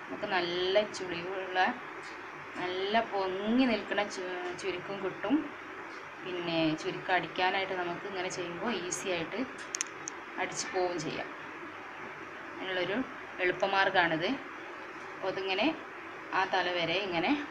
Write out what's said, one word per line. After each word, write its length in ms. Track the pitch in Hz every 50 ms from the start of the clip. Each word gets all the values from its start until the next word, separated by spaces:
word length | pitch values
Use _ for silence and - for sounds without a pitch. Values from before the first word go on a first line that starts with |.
| -
നമുക്ക് 240 | - 185 180 - 208 196
നല്ല 380 | 180 175 170 175 180 180 185 190 208 214 208 -
ചുളിവുള്ള, 600 | - 190 180 170 170 170 185 196 190 185 180 185 185 185 220 254 - - - - - - - - - - - - - - - - -
നല്ല 400 | 185 180 180 185 196 202 214 233 226 -
പൊങ്ങി 520 | 208 196 190 190 185 190 202 214 233 254 269 247
നിൽക്കുന്ന 300 | 220 208 190 - - 190 208 208 -
ചു-, 380 | 196 180 180 359 - - 180 349 -
ചുരുക്കും 360 | - 190 175 180 180 - 202 196 196
കിട്ടും. 300 | 185 160 - - 202 269 311 294 - - - - - - - - - - - - - - -
പിന്നെ 380 | - 185 180 175 170 170 165 165 160 160 156 156
ചുരുക്കം 320 | - 185 160 156 143 - 185
അടിക്കാനായിട്ട് 580 | 175 165 160 - - 185 185 196 196 190 190 190 185
നമുക്ക് 240 | 175 175 175 170 - 202
ഇങ്ങനെ 180 | 196 185 180 185 180
ചെയ്യുമ്പോൾ 340 | 190 175 170 170 170 190 240 220 180 170
ഈസി 240 | 180 - - - 196 175
ആയിട്ട് 240 | 170 165 - - 208 262 - - - - - - - - - - - - - - - - - - -
അടിച്ച് 240 | 185 - 160 - - -
പോവുകയും 280 | - 185 180 180 175 165 156
ചെയ്യാം. 240 | - - - - - - - - - - - - - - - - - - - - - - - - - - - - - -
അതിനുള്ളൊരു 420 | - 180 190 185 185 175 175 196 247 262 - - - - - - - 185
എളുപ്പമാർഗ്ഗമാണിത്. 840 | 180 180 - 202 196 196 196 196 196 185 190 170 165 165 156 170 208 269 - - - - - - - - - - - - - - -
അപ്പോൾ 160 | - - - -
അതിങ്ങനെ 340 | - - 381 381 381 381 226 294 - - - - - - - - - - - - - 180
ആ 20 | 190 185 202
തല 120 | 185 175 175 180 175
വരെ 180 | 170 160 170 190 208
ഇങ്ങനെ 240 | 190 175 165 160 214 294 294 - -